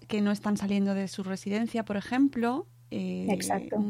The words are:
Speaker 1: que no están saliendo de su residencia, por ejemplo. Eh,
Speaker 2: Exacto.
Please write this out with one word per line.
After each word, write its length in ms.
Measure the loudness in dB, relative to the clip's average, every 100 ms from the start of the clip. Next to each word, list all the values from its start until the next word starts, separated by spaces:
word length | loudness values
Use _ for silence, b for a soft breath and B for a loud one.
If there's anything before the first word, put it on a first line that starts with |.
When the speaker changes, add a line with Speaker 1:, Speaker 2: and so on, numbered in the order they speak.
| -4
Speaker 1:
que 140 | 2
no 100 | 2
están 240 | 2 0 0
saliendo 380 | 2 2 2
de 120 | 0 -2
su 140 | -6
residencia, 600 | -6 -6 -2 -2 0 -2
por 120 | -2 -4
ejemplo. 680 | 0 4 4 4 0 0 -6 -14 -8
Eh, 340 | -4 -4 -2 0
Speaker 2:
Exacto. 460 | 0 0 -2 -2 -2